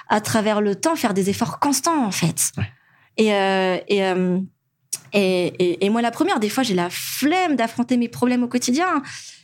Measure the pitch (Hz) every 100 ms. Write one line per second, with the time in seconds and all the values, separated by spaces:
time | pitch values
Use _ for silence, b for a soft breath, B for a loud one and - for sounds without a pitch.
0 | B 208 - 226 208 208 208 196 320 320
1 | 220 190 190 196 240 - 285 262 339 311
2 | 214 - 165 - - - B B B B
3 | B - 214 202 190 190 185 180 - 202
4 | 190 185 180 180 190 _ _ _ - -
5 | - 208 190 180 170 - 180 165 196 233
6 | 233 233 339 320 208 269 247 180 175 -
7 | - - 285 370 359 254 226 - 240 247
8 | 233 - 247 247 240 247 247 269 370 302
9 | - B B B